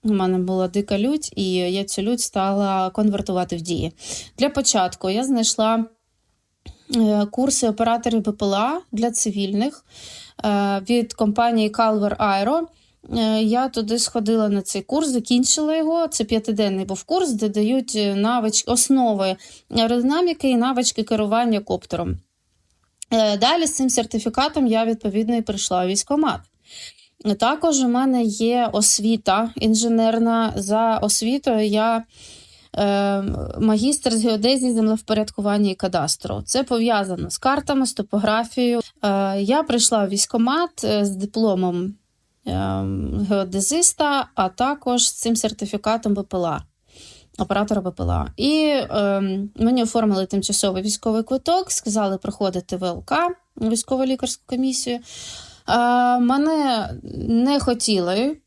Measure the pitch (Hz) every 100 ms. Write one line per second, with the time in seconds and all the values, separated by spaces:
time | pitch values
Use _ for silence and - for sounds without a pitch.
0 | 220 202 185 185 180 185 185 185 202 196
1 | 226 302 - - 190 185 180 185 196 -
2 | 196 240 - 208 196 196 202 190 185 185
3 | 214 202 196 180 180 175 165 170 160 -
4 | - - - - 277 285 269 214 180 -
5 | 185 202 262 254 226 - 220 226 226 _
6 | _ _ _ _ _ _ - - _ 247
7 | 220 208 208 226 269 269 233 214 226 233
8 | 233 226 214 208 202 196 226 320 370 214
9 | 233 233 220 202 196 202 254 285 _ -
10 | - - - _ 214 202 202 196 190 240
11 | 233 - 220 214 233 233 214 214 226 214
12 | 202 202 208 196 208 311 330 _ _ _
13 | - 233 220 220 220 240 262 247 214 233
14 | - 233 214 226 214 202 196 196 190 277
15 | 311 247 226 240 262 - 302 320 311 330
16 | 320 320 220 226 220 208 208 190 190 190
17 | - 349 359 220 214 208 208 262 254 214
18 | 208 196 208 247 220 214 - 240 - 269
19 | 247 202 190 190 - - _ 233 226 240
20 | 247 302 359 330 269 247 240 254 247 -
21 | 214 220 208 226 240 208 208 185 - -
22 | - 87 _ _ _ _ _ _ _ _
23 | - 226 214 202 233 339 320 - 262 247
24 | 226 226 220 233 285 302 262 220 226 220
25 | 214 196 220 233 226 202 - 180 180 196
26 | - 285 311 - - _ _ - - -
27 | - _ 208 202 226 302 339 285 254 240
28 | 269 254 226 208 226 247 233 208 208 -
29 | 214 226 214 196 233 - 220 220 233 226
30 | 226 226 226 226 220 - 196 214 226 220
31 | 214 - 220 269 285 226 214 208 220 226
32 | 226 - - - - - _ - 101 101
33 | 101 98 98 - - - 220 214 240 294
34 | - 226 226 220 226 269 254 226 220 220
35 | - 214 214 - 202 208 202 185 - 180
36 | 151 - - 101 - 254 269 240 226 220
37 | 190 175 151 - 262 277 285 277 262 -
38 | 208 208 214 220 233 - 247 240 - _
39 | 208 196 196 196 196 277 311 240 220 226
40 | 202 202 - 233 233 294 349 - 220 214
41 | 202 190 202 220 220 185 180 175 185 202
42 | _ _ _ _ - 92 95 95 98 95
43 | - - 202 202 190 190 190 302 349 -
44 | 294 277 - - 185 - 254 285 254 247
45 | - - 226 226 220 208 202 208 214 226
46 | 226 202 196 185 175 143 - _ _ -
47 | - - _ - 196 202 208 208 185 175
48 | 85 87 71 - 269 311 311 285 - 214
49 | 202 196 196 190 202 - 226 254 226 233
50 | 220 190 190 202 190 208 202 185 202 208
51 | - 220 226 262 - 349 370 - - 208
52 | 202 190 208 - 196 185 180 185 185 170
53 | - 294 349 359 _ - 220 226 - 262
54 | 262 262 262 - _ 247 262 254 - 240
55 | 240 - - - - - - 226 240 247
56 | 247 247 240 269 302 320 277 233 196 85
57 | - - 226 233 254 285 - 240 - 202
58 | 175 190 262 311